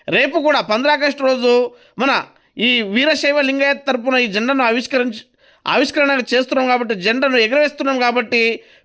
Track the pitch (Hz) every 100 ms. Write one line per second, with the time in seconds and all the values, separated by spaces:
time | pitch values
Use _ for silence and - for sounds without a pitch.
0 | - 180 277 330 294 277 185 214 277 294
1 | 285 277 262 262 247 240 247 - _ -
2 | 269 226 - _ _ - 233 247 208 208
3 | 294 302 294 294 262 269 277 277 277 254
4 | 240 254 240 196 233 277 240 233 240 262
5 | 247 220 - _ _ _ - 190 285 311
6 | 277 269 240 240 254 269 254 247 233 214
7 | 185 247 277 254 220 277 294 285 269 269
8 | 240 240 233 240 226 226 - _